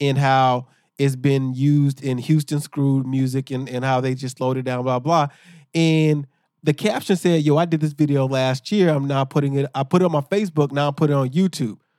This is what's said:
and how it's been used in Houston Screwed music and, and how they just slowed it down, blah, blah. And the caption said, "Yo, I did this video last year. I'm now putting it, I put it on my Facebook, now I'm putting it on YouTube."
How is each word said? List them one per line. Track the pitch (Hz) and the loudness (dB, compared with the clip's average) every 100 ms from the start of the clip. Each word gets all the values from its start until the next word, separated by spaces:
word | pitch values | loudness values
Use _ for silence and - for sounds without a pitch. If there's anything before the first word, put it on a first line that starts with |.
and | 139 135 | -2 0
how | 139 131 131 123 127 _ _ - | 2 4 4 2 -4 _ _ -2
it's | 139 131 | -2 0
been | 139 139 131 | 0 0 0
used | 127 143 147 143 135 | 0 2 2 2 -2
in | 135 127 | -6 -6
Houston | 117 156 143 147 | 0 0 0 -6
Screwed | 147 147 139 135 131 | -6 -2 0 0 0
music | 135 131 135 131 | -2 -2 -2 -4
and, | 131 135 | -8 -6
and | 123 | -4
how | 135 131 | 0 0
they | 131 | 0
just | 127 127 123 | -4 -8 -4
slowed | 127 131 | -4 -2
it | |
down, | 127 123 | -4 -4
blah, | 127 127 | -2 -2
blah. | 127 170 143 - 175 170 _ | 0 0 0 -4 -20 -20 _
And | 165 165 160 156 151 139 _ _ _ | 0 2 4 2 0 -4 _ _ _
the | - | -2
caption | 147 208 214 - 185 | 0 0 -2 -2 0
said, | 185 165 | 2 2
"Yo, | 151 147 | 2 2
I | |
did | 175 160 | 2 -2
this | 151 | -2
video | 147 151 143 131 | 0 0 2 0
last | 135 131 131 - | 0 0 -2 -2
year. | 208 175 | 2 2
I'm | 147 139 | 2 0
now | 139 | -2
putting | 135 151 143 | 0 0 0
it, | 139 135 | -2 -2
I | 135 | -4
put | 135 180 | 0 2
it | |
on | 185 | 2
my | 151 | 0
Facebook, | 139 202 208 151 143 | -2 -2 -2 -2 -2
now | 139 143 | 0 -2
I'm | |
putting | 143 151 143 | 0 0 2
it | |
on | 131 | 0
YouTube." | 143 190 - 120 98 _ | 0 0 0 -8 -8 _